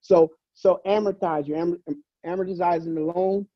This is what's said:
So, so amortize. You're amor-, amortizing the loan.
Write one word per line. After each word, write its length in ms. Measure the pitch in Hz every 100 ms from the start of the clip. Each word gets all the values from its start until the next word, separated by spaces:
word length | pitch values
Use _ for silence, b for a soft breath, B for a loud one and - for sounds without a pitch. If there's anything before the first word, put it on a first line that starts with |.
So, 300 | - 180 160 _ _
so 280 | _ 196 180 190
amortize. 600 | 208 208 190 180 156 143
You're 120 | 151
amor-, 180 | 175 175 - 147 _ _ 165
amortizing 720 | 185 185 180 175 170 165 160
the 60 |
loan. 440 | 156 175 190 196 196